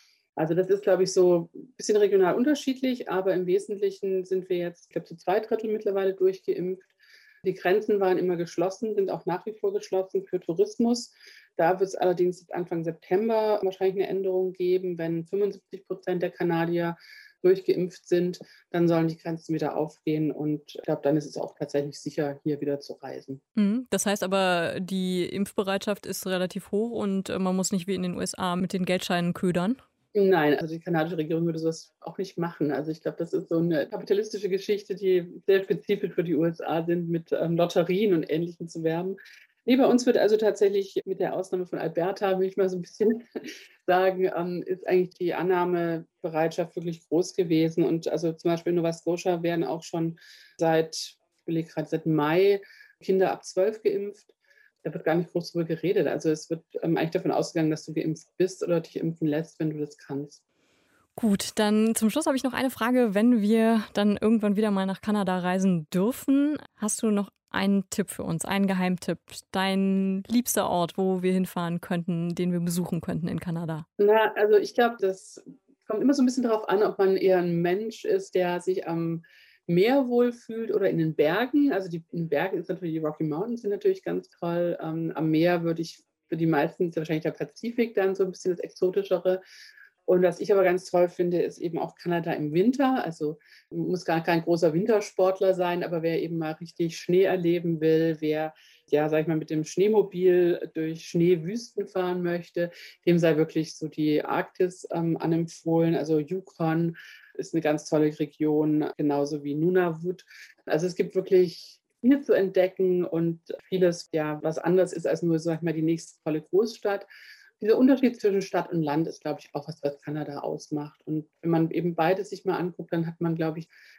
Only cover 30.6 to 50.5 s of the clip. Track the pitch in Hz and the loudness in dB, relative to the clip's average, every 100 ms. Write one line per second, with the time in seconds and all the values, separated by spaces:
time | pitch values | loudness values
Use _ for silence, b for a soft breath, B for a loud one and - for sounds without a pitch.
30.6 | 165 165 175 170 160 170 151 165 170 160 | -2 -8 -2 -2 0 -2 -2 0 0 0
31.6 | 160 160 - _ - 165 185 - 170 - | -2 -4 -12 _ -16 -10 -10 -6 -6 -2
32.6 | 147 - 151 160 156 156 170 190 185 165 | -2 -2 -4 -6 -8 -6 -4 -4 -2 0
33.6 | 170 156 - 202 - 202 220 202 202 190 | 2 0 -2 -6 -2 0 0 -6 -4 -4
34.6 | - 202 - 185 190 185 175 - - 190 | -2 -4 -4 -4 2 2 0 -8 2 2
35.6 | 196 185 - 202 180 170 170 147 165 165 | 4 -4 -2 -2 -2 -2 0 2 0 -2
36.6 | - 160 165 175 170 170 165 - 160 170 | -4 -2 0 -2 -2 -4 -4 -4 0 2
37.6 | 170 185 165 185 214 170 - 156 175 170 | 2 2 2 2 4 2 2 -2 -4 -8
38.6 | 170 165 160 165 185 190 B B B _ | -12 -4 -2 -2 -4 -8 B B B _
39.6 | - 262 262 247 247 240 202 214 214 202 | 2 4 6 4 4 4 4 4 2 2
40.6 | 202 202 196 - - 185 185 - 190 185 | 2 2 -2 -6 -6 -4 -4 -4 -4 -6
41.6 | 180 - 165 165 175 196 196 185 190 190 | -4 -4 -4 -2 -2 -2 0 0 0 0
42.6 | 190 180 175 - 214 233 - - - - | 0 0 -8 0 0 0 -4 -12 -12 -16
43.6 | - _ - 180 190 185 185 - 180 175 | -20 _ 2 4 4 2 -2 -2 -4 -6
44.6 | - 185 - 185 175 - 175 - 175 180 | -6 -6 0 2 2 -2 -4 -2 0 0
45.6 | 175 175 170 165 - _ 170 156 165 165 | 2 0 0 -4 -8 _ -4 0 0 0
46.6 | 165 - 170 165 _ 156 180 - 175 160 | -4 -4 -8 -8 _ 0 0 -2 0 2
47.6 | 160 165 165 165 165 156 170 165 175 170 | 2 2 2 2 -2 -2 -2 -2 -2 -2
48.6 | 170 175 165 165 - 175 190 175 170 170 | 0 0 0 -2 -4 -2 0 0 0 -2
49.6 | 165 160 - 170 165 165 B B B | -2 -4 -6 -4 -4 -4 B B B